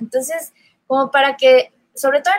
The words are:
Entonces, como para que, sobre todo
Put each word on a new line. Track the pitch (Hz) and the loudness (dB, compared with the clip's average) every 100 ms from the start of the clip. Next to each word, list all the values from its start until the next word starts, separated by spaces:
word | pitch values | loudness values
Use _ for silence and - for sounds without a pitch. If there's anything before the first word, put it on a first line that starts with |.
Entonces, | 226 254 262 330 - _ _ _ - | -8 -6 -6 -10 -12 _ _ _ -6
como | 269 262 | -4 0
para | 277 269 269 | 0 0 2
que, | 262 254 - _ _ | 4 4 2 _ _
sobre | - 269 285 | -6 -2 -2
todo | 339 | -2